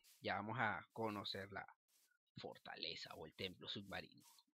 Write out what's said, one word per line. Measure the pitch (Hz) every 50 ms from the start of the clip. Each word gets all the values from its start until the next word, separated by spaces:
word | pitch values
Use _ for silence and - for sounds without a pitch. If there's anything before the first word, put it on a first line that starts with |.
| - - - -
Ya | - 104 92
vamos | 98 101 107 117 123
a | 120 107 95 85 - -
conocer | - - 113 110 107 101 98 - - 104 95 101 98
la | 95 - - - - _ _ _ _ - _ _ _ _ _ _
fortaleza | - - - - - - - - - - 80 82 - - - -
o | - 85
el | 78 -
templo | - 98 95 90 - 98 98
submarino. | - 107 101 95 90 92 - - - - - - - - - _ _